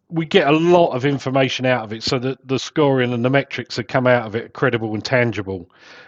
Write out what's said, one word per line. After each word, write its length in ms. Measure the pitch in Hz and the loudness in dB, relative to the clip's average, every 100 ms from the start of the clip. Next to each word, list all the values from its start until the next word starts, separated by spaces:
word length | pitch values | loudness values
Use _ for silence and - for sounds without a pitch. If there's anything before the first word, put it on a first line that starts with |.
| - | -8
we 160 | 165 160 | -6 2
get 220 | 196 147 | 2 4
a 40 | |
lot 380 | 156 170 175 170 | 2 4 4 4
of 140 | 127 | 0
information 600 | 139 139 135 135 135 - 127 | -2 -2 -2 0 0 0 0
out 180 | 123 | -2
of 80 | 110 | -4
it, 100 | 110 | -8
so 160 | - 135 | -4 -4
that 280 | 131 131 127 | -4 -8 -6
the 120 | 131 | -6
scoring 540 | - - 143 131 123 | -4 0 2 2 0
and 120 | 123 | 0
the 60 | 123 | 0
metrics 460 | 139 - - - - | 0 0 -6 -10 -8
that 80 | 107 | -4
come 180 | 135 123 | 0 4
out 180 | 120 110 | 2 0
of 80 | |
it 100 | 110 - | -8 -8
are 20 | |
credible 440 | - 135 117 110 | -2 -2 0 -4
and 100 | 107 | -6
tangible. 640 | - 131 120 101 95 95 85 _ - - | -2 0 0 -2 -8 -10 -12 _ -20 -20